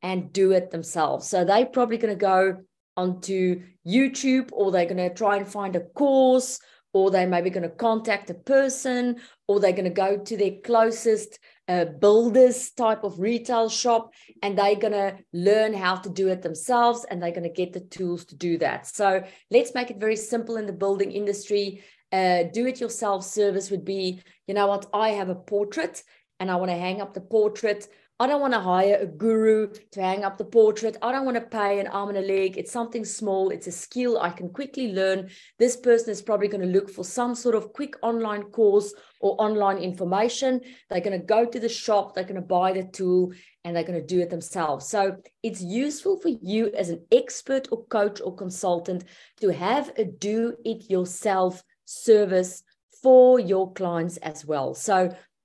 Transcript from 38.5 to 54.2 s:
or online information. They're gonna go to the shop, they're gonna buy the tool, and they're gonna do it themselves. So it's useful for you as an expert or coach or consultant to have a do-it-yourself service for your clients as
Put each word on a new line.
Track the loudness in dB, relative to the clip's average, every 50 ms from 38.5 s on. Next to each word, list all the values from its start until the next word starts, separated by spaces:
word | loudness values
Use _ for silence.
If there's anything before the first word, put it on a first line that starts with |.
| 0 2 4 6 6 4 2 0 -4 -18 -20 _ _ _
or | -2 0 0 2
online | 0 0 0 2 2 0 0 0
information. | -4 -6 -6 -6 -4 -2 0 0 0 0 -2 -2 -2 -2 -2 -2 -4 -10 -18 -20 _ -8
They're | -6 -4
gonna | -4 -4 -4 -4
go | -2 0 2 2 2
to | 2 -2 -4
the | -4 -4
shop, | -4 -4 -2 0 0 0 0 -2 -4
they're | -8 -6
gonna | -6 -8 -10
buy | -4 -2 0 2 2 2
the | 0 -2 -6
tool, | -8 -8 -4 -2 2 2 2 2 0 -4 -10 -20 _ _ _ -10
and | -6 -4
they're | -4 -4
gonna | -4 -6 -8
do | -6 -2 -2 -2
it | 0 -2
themselves. | -4 -8 -10 -8 -6 -4 -2 -2 -4 -4 -6 -4
So | -2 0 0 0 -2 -6 -12 -20 _ _ -8
it's | -8 -8 -8
useful | -8 -6 -4 -2 -2 -4 -4 -4 -4 -2 -2 -2
for | -2 -4
you | -4 -4 -4 -4 -2 -2 -2 -2 -2 -4
as | -4 -4
an | -6 -8 0 _
expert | 2 2 2 0 -10 -12 -6 -4 -2 -2 -2 -4
or | -8 -8 -6
coach | -4 -2 0 0 0 -2 -6
or | -10 -10 -10
consultant | -10 -10 -10 -8 -4 -2 -2 -2 -2 -2 -4 -6 -8 -8 -12 -18 -20 -20 _ _ _
to | -2 0
have | 0 0 0 0 0 0 -2 -2 -4 -4
a | -4
do-it-yourself | -4 -6 -6 -6 -4 -2 -2 -2 -2 -4 -6 -6 -8 -8 -8 -4 -2 -2 -2 -2 -4 -6 -6 -2 0 0 2 0 0 -2 -6 -12 _ _ _ _
service | -18 -16 0 4 6 6 6 6 4 2 2 0 0 -4 -14 -20 _ _ _ _ _ _ _
for | 6 8 10 10 10 10 8 6
your | 4 2 0 0 0 -2 -4
clients | -6 -4 -4 -2 -2 -4 -4 -6
as | -8